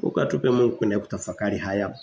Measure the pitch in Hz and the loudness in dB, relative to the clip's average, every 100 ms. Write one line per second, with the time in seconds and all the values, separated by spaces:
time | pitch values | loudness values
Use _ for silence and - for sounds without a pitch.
0 | - - 135 - 131 123 120 - 107 101 | -2 0 0 2 2 4 4 2 0 0
1 | - 98 - 90 104 101 95 101 98 - | -2 -8 -8 -4 -2 -2 -2 -2 -2 -6